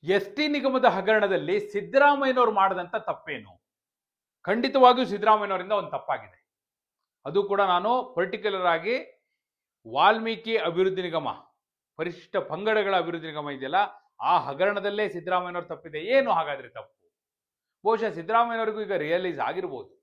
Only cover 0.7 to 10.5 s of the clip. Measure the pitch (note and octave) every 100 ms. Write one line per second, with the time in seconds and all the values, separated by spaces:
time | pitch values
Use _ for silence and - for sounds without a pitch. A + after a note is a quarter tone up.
0.7 | B3+ B3 F#3+ F#3 A3 G3+ F#3 D3+ G3+ G3+
1.7 | G3+ E3+ C4 C#4+ C#4+ C4+ B3+ A#3+ G#3 F#3+
2.7 | F#3 F3 A3 G#3+ D#3 D3+ C3+ G#2 F#2 _
3.7 | _ _ _ _ _ _ _ - G#3+ C4
4.7 | C4+ B3+ B3 A3+ G3 G#3+ G#3+ G3+ F#3+ F3+
5.7 | G#3 E3+ C#3 - C3+ - _ _ _ _
6.7 | _ _ _ _ _ C3+ F3 G3 G3 G3
7.7 | F3 G3 B3+ - - F#3 G#3+ G#3 F#3+ F3+
8.7 | E3 E3 B3+ - _ _ _ _ _ _
9.7 | _ A2+ B2 F3 A3+ A3+ A3+ A3